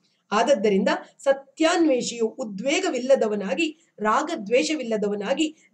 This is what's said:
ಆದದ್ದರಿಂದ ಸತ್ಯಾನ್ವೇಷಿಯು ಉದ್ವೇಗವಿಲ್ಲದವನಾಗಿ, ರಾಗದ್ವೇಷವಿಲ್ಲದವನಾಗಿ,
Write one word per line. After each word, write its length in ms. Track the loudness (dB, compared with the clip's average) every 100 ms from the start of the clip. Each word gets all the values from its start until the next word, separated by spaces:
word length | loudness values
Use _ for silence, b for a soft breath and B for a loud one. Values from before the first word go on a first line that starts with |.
| _ _ -4
ಆದದ್ದರಿಂದ 560 | 0 2 2 4 2 2 0 B B
ಸತ್ಯಾನ್ವೇಷಿಯು 1080 | 0 0 -2 0 2 4 2 2 -2 -2 -4
ಉದ್ವೇಗವಿಲ್ಲದವನಾಗಿ, 1700 | -4 -10 -6 -2 -2 -2 -2 2 2 2 -2 -4 -2 -4 -6 _ -6
ರಾಗದ್ವೇಷವಿಲ್ಲದವನಾಗಿ, 1600 | 0 0 0 -6 0 0 0 -2 -4 -2 -2 -2 -2 -2 -2 b b